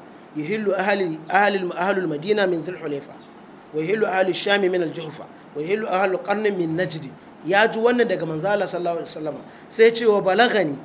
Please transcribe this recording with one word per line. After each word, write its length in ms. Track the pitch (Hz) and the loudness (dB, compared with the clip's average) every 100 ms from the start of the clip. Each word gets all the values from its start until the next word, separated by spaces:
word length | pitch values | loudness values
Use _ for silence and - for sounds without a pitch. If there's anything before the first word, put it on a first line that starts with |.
| - - - 151 | -18 -20 -14 -10
"Yuhillu 360 | 151 220 208 202 | -6 -4 -2 0
ahli, 420 | 190 202 180 160 - | 2 0 0 -4 0
ahli, 400 | 185 202 196 180 160 | 2 4 2 -2 -2
ahlul 320 | 185 190 170 | -2 0 -2
Madina 380 | 147 175 214 190 | -4 0 0 2
min 140 | 170 | 0
Dhul 160 | 156 180 | -4 -8
Hulaifa. 340 | 156 143 - - - - - - - | -8 -8 -10 -18 -20 -20 -20 -20 -10
Wa 80 | 151 | -4
yuhillu 240 | 160 214 208 | -2 0 0
ahli 260 | 190 190 | 2 0
Sham 280 | 165 208 202 | 0 2 2
min 200 | 185 180 | 2 0
Al-Juhfa. 420 | 165 160 160 135 - - - 143 | -2 -6 -12 -12 -16 -20 -14 -8
Wa 60 | |
yuhillu 260 | 156 214 220 | -4 -4 -2
ahli 280 | 185 196 180 | 0 0 -2
qarn 200 | 196 208 214 190 | -2 -2 0 0
min 220 | 165 160 | -2 -2
Najd." 320 | 185 160 - - - - | -4 -6 -12 -16 -20 -12
Ya 240 | 147 196 226 | 0 2 2
ji 120 | 220 | 2
wannan 280 | 233 247 208 | 2 2 2
daga 180 | 175 160 | 0 -4
manzo 200 | 160 190 | -4 -2
Allah 180 | 208 180 | 0 -2
sallallahu 300 | 175 175 170 | -4 -4 -4
alaihi 80 | 147 | -8
wasallam. 260 | 165 156 151 - - - | -10 -8 -10 -14 -20 -4
Sai 140 | - 226 | 6 6
ya 60 | |
ce, 140 | 226 233 | 6 4
"Wa 160 | 202 | 4
balagani, 560 | 185 185 240 208 160 135 | 4 4 4 4 0 -4